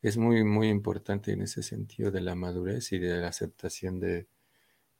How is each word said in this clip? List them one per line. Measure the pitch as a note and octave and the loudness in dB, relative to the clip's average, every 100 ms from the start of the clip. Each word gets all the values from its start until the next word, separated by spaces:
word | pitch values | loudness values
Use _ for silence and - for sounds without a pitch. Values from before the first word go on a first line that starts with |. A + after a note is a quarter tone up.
es | A#2 A2 | 0 2
muy, | A#2 A#2 | 6 6
muy | G#2+ G#2 A2 | 6 6 4
importante | G#2 G#2 F#2 - G2+ G#2 | 4 2 -4 -2 -4 -2
en | G2+ | -4
ese | G2 - | -4 -6
sentido | G#2+ G#2+ G#2 - G2+ | -8 -8 -10 -4 -2
de | G2 | 0
la | F#2 F2+ | -2 -4
madurez | F2+ F2+ F2+ A2+ - | -4 -4 -4 -4 -4
y | F#2+ | -2
de | F2+ F2 | -2 -2
la | F2 | -4
aceptación | - - - F2+ - F#2 F#2 | -6 -8 -8 -10 -8 -6 -4
de, | F2+ F2 F2+ _ _ _ _ _ _ _ | -2 -4 -6 _ _ _ _ _ _ _